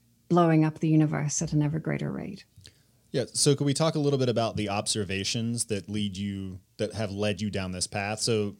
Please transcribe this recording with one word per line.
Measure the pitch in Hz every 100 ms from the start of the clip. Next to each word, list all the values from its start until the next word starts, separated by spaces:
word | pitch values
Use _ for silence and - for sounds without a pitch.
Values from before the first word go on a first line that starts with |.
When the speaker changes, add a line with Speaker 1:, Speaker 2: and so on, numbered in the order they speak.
| _ _ _
Speaker 1:
blowing | 175 170 160 156
up | 156
the | 160
universe | 156 151 151 147 -
at | 156
an | 151
ever | 147 156
greater | - - 143
rate. | - - - - - - _ _ _ _
Speaker 2:
Yeah, | 139 110
so | - 151 135
could | 143
we |
talk | 135 160 156
a |
little | 143 139
bit | 127
about | 113 113 101
the | 104
observations | 101 107 113 95 95 98 120 113 117 -
that | 101 90
lead | 104 104 92
you, | 101 98 95 92 - -
that | 107
have | 104 107
led | 98 104 101
you | 107
down | 98 92
this | 90 -
path? | 104 101 110
So | - 110 104 -